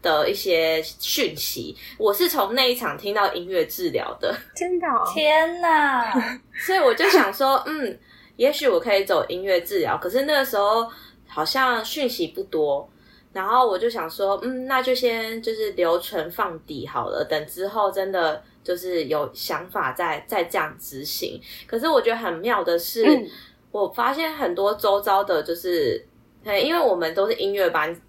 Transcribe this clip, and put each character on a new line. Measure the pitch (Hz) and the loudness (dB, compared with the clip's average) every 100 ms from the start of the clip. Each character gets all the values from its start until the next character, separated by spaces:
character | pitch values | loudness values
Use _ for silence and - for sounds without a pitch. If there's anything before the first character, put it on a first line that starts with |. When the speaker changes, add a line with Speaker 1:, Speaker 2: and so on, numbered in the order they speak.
Speaker 1:
的 | 175 156 151 | 2 2 2
一 | |
些 | 202 190 165 160 160 | 0 2 2 4 2
讯 | 156 - - - 214 | -2 -8 -4 -2 -2
息。 | 151 - - 156 - - - | -2 -6 -6 -10 -12 -18 0
我 | 214 | 0
是 | 202 349 | 2 2
从 | 302 196 | 2 0
那 | 247 254 | 2 2
一 | |
场 | 247 202 - | 0 -4 -6
听 | 202 | -4
到 | 214 202 | 0 0
音 | 180 175 | -2 -2
乐 | 185 156 | -2 -2
治 | - 175 | -2 -4
疗 | 135 - - | -2 -4 -4
的。 | - - - | -4 -4 -10
Speaker 2:
真 | - 349 359 | -8 -2 -2
的 | 339 | 0
哦？ | 247 - | 0 0
Speaker 3:
天 | 320 302 311 320 349 | 0 4 4 2 0
哪！ | 339 320 285 262 233 220 226 | 2 4 4 2 0 0 -2
Speaker 1:
<laughs> | - _ | -8 _
所 | - - 381 | -10 0 4
以 | |
我 | 277 | 4
就 | 226 381 | 4 6
想 | 370 202 | 6 4
说， | 208 269 269 | 2 2 2
嗯， | - 311 247 - _ - - - | 0 -4 -6 -8 _ -20 -20 0
也 | 254 | 2
许 | 285 277 | 4 2
我 | 175 | 2
可 | 233 | 2
以 | 196 196 | 0 2
走 | 170 - | 0 0
音 | 175 | -4
乐 | 196 180 | 0 0
治 | 170 190 | 0 -2
疗。 | 139 - | 0 -2
可 | 175 | 0
是 | 233 | 0
那 | 285 294 | 2 2
个 | |
时 | 262 | 2
候 | 208 202 226 233 - - - - | 2 2 2 -2 -8 -20 -20 -12
好 | - | -4
像 | 156 269 262 233 | -2 2 2 0
讯 | 220 311 254 | -4 -4 -4
息 | 233 160 | -2 -6
不 | - | -6
多， | 190 160 151 139 - _ - - _ | -6 -2 0 0 -4 _ -20 -20 _
然 | 190 | -6
后 | 190 247 247 | 0 4 4
我 | 185 | 2
就 | 233 | -2
想 | 226 160 | -2 -8
说， | - 196 196 | -2 0 0
嗯， | 247 254 262 | -2 -6 -2
那 | 262 | 0
就 | 254 | 0
先 | 254 240 226 220 226 | 0 0 0 -6 -6
就 | 226 | -6
是 | 220 214 | -4 -4
留 | 190 170 175 | 0 2 2
存 | - 170 160 | -2 -6 -6
放 | 170 196 160 | -4 -4 -6
底 | - 143 - | -12 -12 -6
好 | 127 - | -6 -4
了， | - | -4
等 | - 156 151 | -2 -2 -4
之 | 170 196 | -8 -6
后 | 220 202 | 0 0
真 | 185 190 | 0 -2
的 | 190 165 151 - _ | 0 0 -2 -10 _
就 | - 180 | -6 -4
是 | 185 175 | -2 -4
有 | 139 151 143 | -2 -2 -4
想 | - - 156 180 | -8 -6 -6 -6
法 | 208 139 | -4 -4
再， | 127 175 151 - | -2 -4 -4 -4
再 | 208 | -4
这 | 170 196 | -2 -2
样 | 156 160 | -4 -8
执 | - 135 | -14 -12
行。 | 147 - - - - - - | -8 -6 -8 -10 -16 -20 -6
可 | 233 | -2
是 | 302 | 2
我 | 285 | 4
觉 | 233 | 2
得 | 233 | 0
很 | 214 | -4
妙 | 165 208 214 | -4 -2 0
的 | 175 170 | 0 0
是， | - - 226 | -2 4 6
Speaker 2:
嗯。 | 285 214 - - _ _ | 6 2 -14 -20 _ _
Speaker 1:
我 | 208 190 | -4 -2
发 | - 240 | 0 0
现 | 277 330 | 0 -4
很 | 202 175 | -2 -4
多 | 175 202 | 0 0
周 | 214 208 202 | 2 2 2
遭 | 208 196 | 2 2
的 | 202 170 | 2 0
就 | 151 | 0
是， | 170 185 170 135 - - _ _ _ | -4 -2 0 0 -2 -8 _ _ _
因 | 214 202 262 | -2 0 2
为 | 339 | 4
我 | 277 180 | 4 4
们 | 160 | 2
都 | 170 202 | 2 2
是 | |
音 | 233 196 | 2 0
乐 | 202 180 | 2 2
班 | 160 151 170 | 2 0 -4